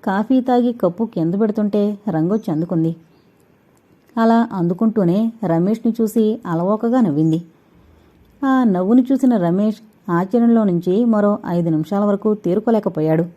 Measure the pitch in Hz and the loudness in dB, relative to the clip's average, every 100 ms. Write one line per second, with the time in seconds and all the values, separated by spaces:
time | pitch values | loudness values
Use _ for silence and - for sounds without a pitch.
0 | - 196 214 262 254 247 240 233 185 175 | -2 -2 0 0 2 0 0 0 -4 -2
1 | 226 - 165 196 220 220 208 208 208 202 | -6 -4 -2 0 -2 -2 -2 -2 -2 -4
2 | - 160 165 214 190 151 170 170 165 165 | -4 -2 -2 -2 -2 -4 -2 -2 -2 -4
3 | _ _ _ _ _ _ _ _ _ _ | _ _ _ _ _ _ _ _ _ _
4 | _ - 226 226 233 190 170 175 226 220 | _ -2 2 2 0 -2 -2 0 0 2
5 | 175 190 226 226 185 165 180 226 233 226 | 0 2 -2 -4 -2 0 0 0 -2 -2
6 | 220 233 214 220 185 165 180 214 233 254 | -2 2 0 -2 -4 -2 -2 -2 0 2
7 | 208 147 160 160 175 _ _ _ _ _ | 2 2 0 0 -4 _ _ _ _ _
8 | _ _ _ _ 269 262 240 180 185 247 | _ _ _ _ -2 2 2 0 2 2
9 | 247 269 262 226 170 185 214 214 - _ | 2 2 2 2 0 0 -2 -4 -16 _
10 | - 170 190 240 233 233 214 175 175 190 | -4 -2 0 2 4 4 2 0 0 0
11 | 240 214 202 208 - 175 170 156 160 202 | 2 2 2 -2 -2 -2 0 -2 -2 -2
12 | 208 202 214 214 175 185 220 220 202 175 | 0 0 -2 -2 -2 -2 0 0 -2 -2
13 | 156 160 175 | 0 0 -2